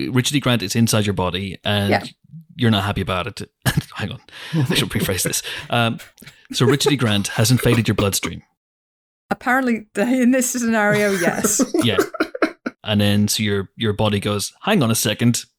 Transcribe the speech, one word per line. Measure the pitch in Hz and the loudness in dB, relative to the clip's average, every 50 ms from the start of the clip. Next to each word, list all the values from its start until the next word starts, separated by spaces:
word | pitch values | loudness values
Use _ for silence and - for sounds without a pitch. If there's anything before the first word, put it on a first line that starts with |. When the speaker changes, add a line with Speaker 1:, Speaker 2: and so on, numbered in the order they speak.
| 67 67 113 | -4 -2 -2
Speaker 1:
Richard | 127 123 - 143 | -2 0 0 -2
E. | 143 | -2
Grant | 123 127 123 113 95 | 0 0 0 -2 -2
is | 95 - | -2 0
inside | 117 117 113 - 110 104 | 2 2 4 2 2 0
your | 104 98 | 0 0
body | 92 92 90 82 92 98 95 90 - _ | 0 -2 -2 -2 -4 -6 -8 -10 -8 _
and | - 104 104 101 101 | -2 0 0 2 0
Speaker 2:
Yeah. | - 98 - - - _ _ _ - 160 - - - | 0 -2 -2 -6 -14 _ _ _ -20 -20 -20 -18 -4
Speaker 1:
you're | - 120 113 | 0 2 2
not | 110 98 95 | 2 2 0
happy | 101 101 - | -2 -2 -2
about | 92 82 95 90 85 - | -2 -2 -2 -4 -4 -6
it. | 101 - 104 - _ _ _ | -8 -12 -14 -16 _ _ _
<laughs> | 123 - - - - - | -2 -2 -2 -4 -6 -8
Hang | - 113 90 - | -8 -8 -8 -8
on. | - - - - - - - - | -12 -16 -20 -20 -18 -12 -4 -2
I | 160 135 127 185 | -2 0 0 0
should | - 131 92 | -2 -2 -2
rephrase | - 110 - - 95 92 - | -2 -4 -2 -2 -2 -2 -2
this. | - - - - - - - - - | -4 -4 -6 -6 -8 -10 -10 -8 -2
Um, | - 120 117 113 117 - - - _ - - - - _ _ _ - | 0 0 0 0 -2 -4 -10 -16 _ -20 -20 -20 -20 _ _ _ -2
so | - 127 | 0 2
Richard | 123 139 143 - - 156 | 2 4 2 2 2 2
E. | |
Grant | 120 127 110 104 104 98 - | 2 2 0 0 0 -2 -2
has | - - 113 107 | 0 0 2 2
invaded | 127 120 - 123 117 117 110 - | 2 4 4 4 2 4 2 0
your | 107 | 0
bloodstream. | - 107 101 92 - - - 85 - - _ _ _ _ _ _ _ _ _ _ _ _ _ _ _ _ _ | 0 0 0 -2 -2 -4 -6 -8 -12 -16 _ _ _ _ _ _ _ _ _ _ _ _ _ _ _ _ _
Speaker 2:
Apparently, | 208 - - 262 247 262 262 247 233 214 214 - _ | -8 -4 -2 0 0 0 2 0 -2 -2 -4 -8 _
in | 208 233 240 262 262 247 233 254 | -2 0 2 2 4 4 4 4
this | 262 240 - | 4 2 0
scenario, | - 247 240 226 226 220 208 208 208 208 208 208 196 | -2 -2 -2 0 0 2 2 2 2 2 2 2 0
yes. | 185 170 - - - - 214 - - 262 - - | 0 0 0 0 0 0 0 2 2 0 2 2
Speaker 1:
<laughs> | - - | 2 2
Yeah. | 117 98 - - - - - 320 - - - - - - - _ - - _ - | 2 2 2 0 -2 -4 -6 -6 -6 -2 -2 -4 -4 -4 -8 _ -12 -12 _ -4
And | - 107 104 | 0 2 2
then | 104 101 101 104 104 104 | 4 4 4 4 2 2
so | - - 110 | 2 0 0
your, | 104 101 101 95 - _ | 0 0 -2 -4 -6 _
your | - 113 110 101 | -4 -2 -2 0
body | 101 113 107 104 101 | 0 0 0 0 0
goes, | 92 107 104 104 98 - - _ - | 0 -2 -2 -2 -4 -6 -10 _ -2
"Hang | 190 214 202 131 | 0 2 2 2
on | 113 | 2
a | 113 | 2
second. | - - 117 107 - 120 120 117 - - - _ | 0 0 0 0 2 2 2 2 2 -4 -10 _